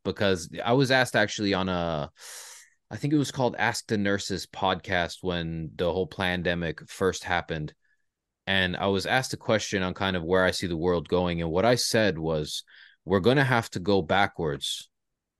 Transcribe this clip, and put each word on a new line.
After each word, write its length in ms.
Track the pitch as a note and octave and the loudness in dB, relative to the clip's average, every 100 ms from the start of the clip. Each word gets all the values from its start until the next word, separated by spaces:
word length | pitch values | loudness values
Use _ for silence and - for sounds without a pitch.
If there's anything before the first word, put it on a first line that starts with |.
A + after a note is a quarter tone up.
because 460 | G2 - G2+ F#2 E2 E2 | -6 0 2 2 -2 -6
I 120 | A2+ | 2
was 160 | C3 B2+ | 2 4
asked 260 | C3 B2 A#2 | 2 2 2
actually 380 | G#2+ - G2+ | 0 0 0
on 160 | F#2+ F#2+ | 2 2
a, 400 | F2+ E2+ D#2 C#2 - - - - - - _ _ | 0 0 -2 -4 -10 -18 -16 -18 -20 -20 _ _
I 60 | A2 | -6
think 180 | C#3+ | 0
it 40 | D3+ | 2
was 120 | C3 | 2
called 260 | - A#2+ - | 0 0 2
Ask 280 | A2 A#2 - | 0 -2 -2
the 100 | G#2+ | 0
Nurses 500 | G2+ G2+ - F#2 - | 2 0 -2 -6 -8
podcast 720 | - F#2+ F#2 - F2+ E2+ - | -2 0 0 0 -2 -2 -4
when 480 | F2+ F2 E2 E2 D#2 | -4 -2 -4 -6 -8
the 160 | D#2+ F2 | -2 -2
whole 160 | F2 F2 | 0 -2
pandemic 800 | - F#2 F2+ F2 F2 E2 D2+ D#2 | -2 -2 0 -2 -2 -4 -6 -14
first 380 | - F#2+ F2 | -2 0 0
happened. 480 | - F2 - E2 D2+ - _ _ _ _ _ _ - | -2 -2 -2 -6 -6 -12 _ _ _ _ _ _ -2
And 300 | G2 F#2 F2 | 0 0 0
I 120 | G2 | 0
was 180 | G2 F2 | 0 0
asked 260 | B2+ C3 | 0 0
a 60 | - | -4
question 440 | - G#2+ - G2+ | 0 0 0 -2
on 120 | F#2 | -2
kind 220 | F#2 F#2+ F#2 | -2 -2 -2
of 60 | |
where 220 | D#2+ F#2 | 2 4
I 60 | F#2 | 4
see 160 | - F#2 | 2 -2
the 100 | E2+ | -2
world 320 | F2 F2 D2+ | 0 0 0
going. 320 | F2+ F2+ E2+ | 0 0 -2
And 100 | E2 | -2
what 140 | E2+ | 2
I 120 | A2+ B2+ | 4 2
said 420 | - A#2 G#2 D#2+ | 2 2 2 0
was, 440 | D#2+ D#2 D2+ - - - - _ - | -2 -2 -4 -8 -14 -20 -20 _ 0
"We're 140 | F#2+ | 2
gonna 220 | F#2+ C#3+ | 4 4
have 280 | C3+ A#2+ - | 4 2 0
to 100 | - | -4
go 220 | F2+ G2 | 0 0
backwards 880 | D#2+ G2 G2 - D#2+ C#2+ - - - _ _ _ _ _ | 2 2 2 0 -4 -4 -6 -8 -12 _ _ _ _ _